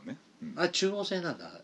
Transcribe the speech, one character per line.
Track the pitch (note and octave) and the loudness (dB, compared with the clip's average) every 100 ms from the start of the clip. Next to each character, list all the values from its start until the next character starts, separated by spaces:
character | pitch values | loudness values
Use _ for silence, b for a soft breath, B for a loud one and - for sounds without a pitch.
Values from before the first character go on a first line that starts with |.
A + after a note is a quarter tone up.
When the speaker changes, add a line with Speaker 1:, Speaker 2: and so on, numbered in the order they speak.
| B2 | -10
Speaker 1:
ね。 | - - - | -10 -12 -12
う | A#2 | -6
ん。 | G#2 | 2
Speaker 2:
あ、 | F3+ | 2
中 | - F#3+ | 4 2
央 | G3+ | 2
線 | G3 F#3 | 0 0
な | E3+ | 0
ん | - | -4
だ。 | - E2+ | -8 -14